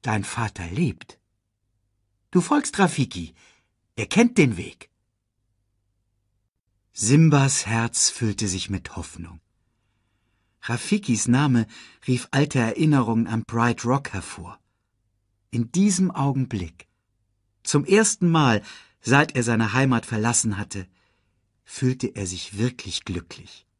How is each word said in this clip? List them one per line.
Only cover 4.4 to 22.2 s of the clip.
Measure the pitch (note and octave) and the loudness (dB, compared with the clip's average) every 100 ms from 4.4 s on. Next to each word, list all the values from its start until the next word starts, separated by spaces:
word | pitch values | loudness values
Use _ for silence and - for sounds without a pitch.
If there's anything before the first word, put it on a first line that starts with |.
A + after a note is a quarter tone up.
| C#3 F2+ | 2 0
Weg.“ | D2+ - - _ _ _ _ _ _ _ _ _ _ _ _ _ _ _ _ _ _ _ _ | -10 -16 -20 _ _ _ _ _ _ _ _ _ _ _ _ _ _ _ _ _ _ _ _
Simbas | - G#2+ D3 D#3+ C#3+ C3+ - | -6 4 6 6 4 2 -2
Herz | G2+ A2+ A#2 - - | -2 -2 -2 -2 -2
füllte | - A2+ G2 G#2 | 0 -4 -2 -4
sich | F#2 - | -4 -4
mit | F#2+ - | -8 -8
Hoffnung. | - E2 - E2+ E2 _ _ _ _ _ _ _ _ _ _ _ _ | -14 -14 -14 -16 -18 _ _ _ _ _ _ _ _ _ _ _ _
Rafikis | - A#2+ - G#3 G3 A2+ - | -6 -6 -2 -2 0 -2 2
Name | B2 D3 A#2+ G#2+ - - _ - | 2 4 2 0 -8 -20 _ -4
rief | B2 - | -4 -2
alte | C3+ D3 C3 | -2 0 0
Erinnerungen | A2+ - D#3 C#3+ A2+ A2+ A2+ | -2 2 2 4 2 0 0
an | A2+ | -4
Bright | - A#2 A#2+ A#2 | -4 0 0 0
Rock | A#2+ C3+ - | 0 -2 -2
hervor. | G2 - - E2 - _ _ _ _ _ _ _ _ _ | -10 -10 -14 -16 -18 _ _ _ _ _ _ _ _ _
In | A#2+ A#2 | -4 -2
diesem | F3 G#3 F3+ F#3 | 2 2 4 0
Augenblick, | F3 C#3 C3+ B2+ G#2 E2 - - _ _ _ _ _ _ _ | 0 -2 0 -2 -4 -6 -12 -20 _ _ _ _ _ _ _
zum | - C#3+ | 0 0
ersten | C#3+ G3+ G#3+ - F3 | 4 4 4 2 2
Mal, | E3 C3+ G#2+ - - _ _ | 4 4 2 -2 -20 _ _
seit | A2+ C#3 D#3 | 2 4 4
er | C3 | 0
seine | A#2 A2+ A2 | 0 0 2
Heimat | B2 C3+ A#2+ | 2 2 0
verlassen | - A2 A2+ A2+ A2+ G2+ | -2 -2 0 0 -2 -4
hatte, | G#2 G2+ F#2 _ _ _ _ _ _ _ | -8 -12 -14 _ _ _ _ _ _ _
fühlte | _ - B2+ B2+ A2+ | _ -2 -2 0 -6
er | - | -4